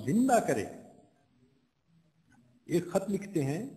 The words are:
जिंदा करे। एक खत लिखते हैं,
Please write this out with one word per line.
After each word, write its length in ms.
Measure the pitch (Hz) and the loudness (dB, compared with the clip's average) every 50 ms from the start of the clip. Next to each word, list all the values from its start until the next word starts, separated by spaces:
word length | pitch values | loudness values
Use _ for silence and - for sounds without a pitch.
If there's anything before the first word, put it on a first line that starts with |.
| - | -2
जिंदा 360 | - 156 226 254 269 247 220 - | 0 2 4 4 6 4 4 4
करे। 240 | - 139 110 95 - - - - - - - - _ _ _ _ _ _ _ 127 123 _ _ _ _ _ _ _ _ _ _ _ _ _ _ _ _ _ _ _ _ _ _ _ | 4 0 0 0 -4 -8 -14 -18 -20 -20 -20 -20 _ _ _ _ _ _ _ _ _ _ _ _ _ _ _ _ _ _ _ _ _ _ _ _ _ _ _ _ _ _ _ _
एक 240 | - 156 175 175 175 | -2 -2 -2 -2 0
खत 160 | - 190 190 202 | -2 -2 -2 0
लिखते 300 | 196 190 202 - - 165 139 | -4 -4 -4 -4 -2 -2 -2
हैं, 200 | 135 143 170 226 277 - | 0 -2 -4 -6 -8 -12